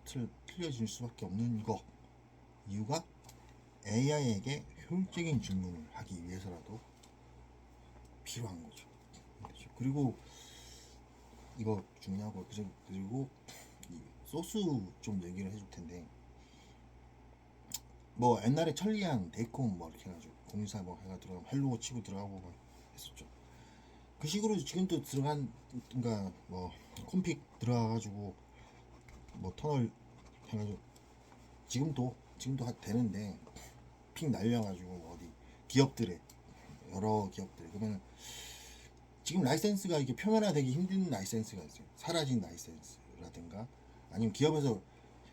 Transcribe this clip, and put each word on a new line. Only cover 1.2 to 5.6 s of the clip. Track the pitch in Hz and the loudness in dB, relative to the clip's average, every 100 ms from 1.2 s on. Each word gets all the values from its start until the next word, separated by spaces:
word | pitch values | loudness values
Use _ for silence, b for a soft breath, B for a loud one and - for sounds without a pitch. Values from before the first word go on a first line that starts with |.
| 95 | -4
없는 | 98 120 110 | 0 2 2
거. | 110 104 - - - - - - - - - | 0 -2 -4 -20 -20 -20 -20 -20 -20 -16 -6
이유가 | 101 107 160 - - - - - - - - 104 | -4 0 -2 -4 -16 -20 -20 -20 -20 -20 -12 0
에이아이에게 | 110 139 151 131 101 127 143 - - - | 4 4 4 4 2 0 -4 -6 -12 -4
효율적인 | 180 190 175 165 127 | -2 0 0 2 2
질문을 | 101 95 | 2 -2